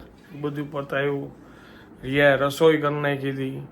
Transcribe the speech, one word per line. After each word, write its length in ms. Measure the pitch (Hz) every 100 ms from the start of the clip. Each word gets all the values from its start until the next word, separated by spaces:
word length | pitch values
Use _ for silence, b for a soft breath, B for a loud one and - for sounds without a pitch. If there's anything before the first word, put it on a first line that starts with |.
| - - - 143
બધું 320 | 147 143 147
પતાવ્યું, 580 | 151 139 139 143 143 139 - B B B B B -
રિયાએ 340 | 127 139 143 135
રસોઈ 420 | 139 139 160 156
કરી 120 | 147
નાખી 400 | 147 143 139 135
હતી 320 | 135 135 135 143